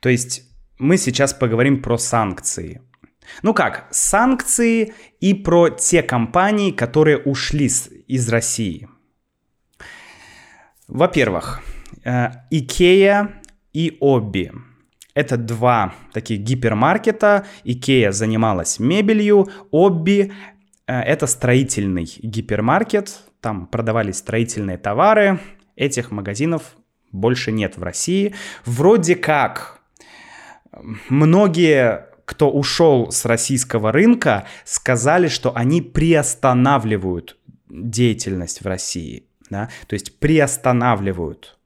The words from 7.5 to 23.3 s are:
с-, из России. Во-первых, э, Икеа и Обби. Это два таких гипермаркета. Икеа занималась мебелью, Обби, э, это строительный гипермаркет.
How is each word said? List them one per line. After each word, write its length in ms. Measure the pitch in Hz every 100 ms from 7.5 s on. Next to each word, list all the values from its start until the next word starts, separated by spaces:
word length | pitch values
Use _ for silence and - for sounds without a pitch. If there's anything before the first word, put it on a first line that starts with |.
| 156 131
с-, 220 | - - - _
из 220 | 131 113
России. 600 | 113 110 - 107 80 - _ _ _ _ _ _ _ _ _ - - - - - - - _ _ _ _
Во-первых, 760 | - 175 160 117 87 - - - - - -
э, 260 | - 123 120 - _
Икеа 920 | 160 127 - 180 190 196 202 202 - - _ _
и 240 | 147 165 -
Обби. 520 | 143 131 107 95 85 - - _ _ _ _ -
Это 220 | 147 123
два 560 | 113 113 123 117 95 - -
таких 280 | - - 107
гипермаркета. 1040 | 104 127 120 107 131 208 220 220 208 202 196 -
Икеа 480 | - 123 123 131 107
занималась 680 | 98 110 110 113 95 82 -
мебелью, 680 | 117 185 208 214 208 208 196 - -
Обби, 600 | 151 196 175 160 202 196 - - _ _ _ -
э, 140 | 127
это 260 | 120 143 139
строительный 760 | - 123 123 131 - 98 90 82 -
гипермаркет. 1040 | 113 110 - 104 107 165 220 208 202 - _